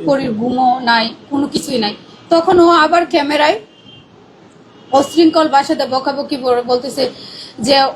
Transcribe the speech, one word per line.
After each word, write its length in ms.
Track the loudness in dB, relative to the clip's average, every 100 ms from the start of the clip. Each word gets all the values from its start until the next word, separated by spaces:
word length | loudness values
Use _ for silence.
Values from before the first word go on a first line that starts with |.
| -2
পরীর 260 | -2 -2
ঘুমও 480 | -4 -4 0 0 0
নাই, 340 | 0 0 -2 -8 -8
কোনো 180 | -6 -4
কিছুই 300 | -6 -4 -4
নাই। 180 | -4 -8 -18 -20 0
তখন 300 | 0 4 4
ও 100 | 6
আবার 360 | 4 4 2 0
ক্যামেরায় 540 | -2 0 0 2 0 -8 _ -20 -20 -20 -20 -20 -20 -20 -20 -20 -20 -2
অশৃঙ্খল 560 | 0 2 2 4 4 2
ভাষাতে 380 | 0 0 -4 -2
বকাবকি 460 | -2 -4 -6 -6 -4
করে 260 | -2 -2
বলতেছে 480 | 0 -4 -4 -6 -6 -6 -20 -20 -20 -8
যে, 280 | 0 2 2